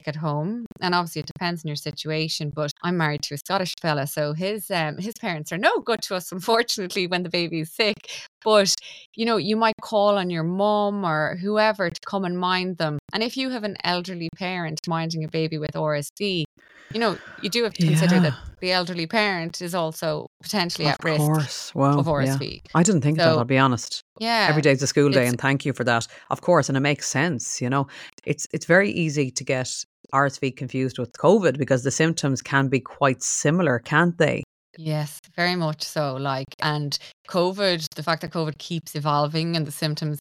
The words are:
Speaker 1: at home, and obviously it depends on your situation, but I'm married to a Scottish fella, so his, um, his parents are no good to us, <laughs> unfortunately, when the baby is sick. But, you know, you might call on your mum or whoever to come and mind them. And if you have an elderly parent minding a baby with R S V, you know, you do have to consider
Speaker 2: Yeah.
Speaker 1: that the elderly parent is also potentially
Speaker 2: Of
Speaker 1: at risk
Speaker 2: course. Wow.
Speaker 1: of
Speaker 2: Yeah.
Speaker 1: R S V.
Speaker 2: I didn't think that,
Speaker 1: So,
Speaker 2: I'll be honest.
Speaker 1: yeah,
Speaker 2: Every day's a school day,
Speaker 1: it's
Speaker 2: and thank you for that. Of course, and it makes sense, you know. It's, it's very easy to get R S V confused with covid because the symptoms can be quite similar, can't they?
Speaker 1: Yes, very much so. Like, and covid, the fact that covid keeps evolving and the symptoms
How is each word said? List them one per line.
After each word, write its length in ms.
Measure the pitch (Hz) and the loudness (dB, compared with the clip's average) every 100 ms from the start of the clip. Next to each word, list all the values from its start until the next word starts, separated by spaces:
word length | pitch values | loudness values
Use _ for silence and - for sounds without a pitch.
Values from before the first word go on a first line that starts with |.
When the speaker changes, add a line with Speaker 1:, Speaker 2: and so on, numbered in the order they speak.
| - | -8
Speaker 1:
at 100 | 151 | -4
home, 500 | 156 147 165 240 226 - | -2 -2 -2 -6 -10 -4
and 140 | 180 | 0
obviously 260 | 175 170 156 | 0 0 -4
it 60 | 143 | -8
depends 380 | - 175 170 | -6 -4 -4
on 40 | 156 | -6
your 80 | 147 | -6
situation, 760 | 156 - 156 156 160 - 151 | -8 -8 -4 -2 -2 -4 -6
but 160 | 151 147 - | -4 -6 -4
I'm 140 | 175 175 | -2 0
married 260 | 156 147 | 0 -2
to 120 | - | -4
a 40 | 143 | -8
Scottish 340 | - 190 180 - | -4 -2 -2 -4
fella, 260 | 170 147 147 | -2 -2 -2
so 260 | - 147 | -2 -4
his, 380 | 151 190 214 - | -2 -4 -4 -4
um, 280 | 180 156 143 | -2 -2 -4
his 160 | 202 - | -8 -6
parents 300 | 220 160 151 | -6 -6 -6
are 80 | 175 | 0
no 220 | 269 453 | 2 2
good 220 | 240 220 | 0 -2
to 120 | - | -2
us, 160 | 185 - | -6 -6
<laughs> 0 | |
unfortunately, 720 | 180 170 226 240 - 180 202 180 | -6 2 2 2 -2 -4 -2 -2
when 160 | 180 | -2
the 80 | 180 | -2
baby 300 | 175 170 165 | -2 -2 -4
is 120 | 160 | -4
sick. 240 | - 214 - - - - _ | 0 0 -2 -6 -14 -16 _
But, 300 | 220 214 196 - - - - - | 4 6 6 2 -6 -18 -12 -4
you 80 | |
know, 140 | 226 220 | 0 2
you 180 | 180 214 | 2 2
might 180 | 220 220 | 2 0
call 380 | - 214 208 202 | 0 2 4 4
on 120 | 180 | 0
your 140 | 170 | 0
mum 600 | 160 185 208 208 202 202 | -2 2 2 2 2 0
or 320 | 180 156 156 180 | 0 0 0 -2
whoever 500 | 196 214 214 202 175 | -2 2 2 2 -2
to 100 | 160 - | -4 -6
come 180 | 196 | -4
and 140 | 185 180 | -2 0
mind 380 | 180 185 185 175 | 2 2 0 0
them. 200 | 156 147 - | -2 -2 -4
And 120 | 196 | -4
if 120 | 233 269 | -2 -2
you 140 | 262 | -4
have 140 | 254 | -4
an 120 | 208 - | -6 -4
elderly 460 | - 175 180 175 165 - | -2 -2 -2 -6 -8 -6
parent 420 | 185 185 160 156 - | -6 -4 -4 -6 -4
minding 380 | 165 165 165 | -2 -2 -4
a 40 | 156 | -4
baby 300 | 160 160 156 | -2 -2 -4
with 160 | 151 | -6
R 220 | 160 156 147 | -4 -2 -2
S 140 | 147 - | -4 -6
V, 280 | 202 180 147 _ _ - - | -2 -2 -4 _ _ -20 -8
you 80 | 220 | -2
know, 180 | 226 175 - - | 0 0 -8 -8
you 80 | 202 | -2
do 140 | 233 | 0
have 100 | 226 | 0
to 100 | - | 2
consider 320 | 165 156 165 180 | 2 4 6 6
Speaker 2:
Yeah. 40 | |
Speaker 1:
that 140 | 160 123 - - | 4 0 -8 -6
the 100 | 180 | -2
elderly 380 | 185 175 175 165 | 0 0 -4 -2
parent 520 | 226 208 180 165 - | 0 2 0 -4 -6
is 140 | 175 | -6
also 540 | 180 160 156 165 151 - _ | -2 -4 -2 -4 -4 -6 _
potentially 460 | - 208 175 - 151 | -4 -2 -2 0 0
Speaker 2:
Of 60 | |
Speaker 1:
at 120 | 135 | 0
risk 140 | 156 151 | 0 2
Speaker 2:
course. 560 | 151 156 135 - - | 2 2 0 -6 -8
Wow. 240 | 147 139 143 | 0 4 4
Speaker 1:
of 80 | 160 | 2
Speaker 2:
Yeah. 60 | |
Speaker 1:
R 100 | 143 | 2
S 140 | 131 139 | 2 0
V. 260 | - - - | -4 -10 -2
Speaker 2:
I 120 | 160 | 2
didn't 160 | 180 175 | 4 4
think 180 | 147 160 | 2 4
that, 140 | 165 | 4
Speaker 1:
So, 60 | 156 | 4
Speaker 2:
I'll 60 | |
be 140 | 120 131 | 4 4
honest. 420 | 135 120 - - - - | 4 2 -4 -12 -14 -6
Speaker 1:
yeah, 260 | 226 226 185 | 0 2 4
Speaker 2:
Every 140 | 151 | 4
day's 200 | 147 131 | 4 4
a 40 | 135 | 2
school 240 | - 143 | 4 4
day, 120 | 135 | 4
Speaker 1:
it's 80 | 120 | 4
Speaker 2:
and 100 | 123 | 2
thank 260 | 135 139 147 | 2 0 0
you 60 | |
for 100 | 123 | -2
that. 240 | 123 117 - - - | 0 0 0 -10 -8
Of 100 | 135 | -2
course, 280 | - 170 135 | 4 4 4
and 80 | 135 | 2
it 40 | |
makes 280 | 143 143 - | 2 0 -2
sense, 520 | 131 170 131 - - | 0 0 0 -4 -4
you 80 | 123 | 0
know. 200 | 135 135 - - - | 0 0 -6 -20 -8
It's, 220 | - 151 - | -6 -4 -4
it's 140 | 165 - | -4 4
very 240 | 175 208 | 4 4
easy 400 | 190 160 147 131 | 0 0 0 -2
to 100 | - | -4
get 400 | 131 131 127 - - _ - | -2 -2 -2 -6 -10 _ -2
R 140 | 135 139 | 2 2
S 120 | - | 0
V 140 | 135 | -4
confused 480 | 131 131 131 131 127 | -4 -6 -4 -4 -4
with 120 | 120 | -8
covid 440 | - 151 214 170 131 | 0 4 6 4 2
because 240 | 131 131 | 2 2
the 80 | 131 | 2
symptoms 500 | - 160 165 143 131 | 2 2 2 0 -2
can 260 | - 139 135 | 0 2 2
be 100 | 127 | 0
quite 460 | - - 139 127 | -2 0 0 2
similar, 560 | - - 147 170 160 120 | -2 0 2 2 2 0
can't 360 | - 151 175 170 | 2 4 4 4
they? 260 | 147 117 - _ _ - | 2 0 -6 _ _ -10
Speaker 1:
Yes, 400 | 156 151 147 - - | -4 -4 -4 -10 -12
very 220 | - 175 180 | -2 0 0
much 260 | 156 151 | -2 -4
so. 340 | - 160 143 131 | -6 -4 -4 -2
Like, 300 | 139 135 139 - | -2 -4 -6 -4
and 380 | 156 151 143 - - - - | -2 0 -2 -6 -10 -20 -4
covid, 580 | 185 180 190 196 175 156 | 0 0 2 0 0 -4
the 80 | - | -6
fact 180 | 151 160 | -2 -2
that 100 | 165 | -2
covid 280 | 175 156 143 | -4 -4 -6
keeps 360 | - 170 - | -6 -8 -6
evolving 640 | 151 151 147 147 160 165 170 | -4 0 2 2 0 -2 -2
and 100 | 147 | -4
the 60 | |
symptoms 460 | - 156 151 151 147 | -2 -2 -2 -4 -4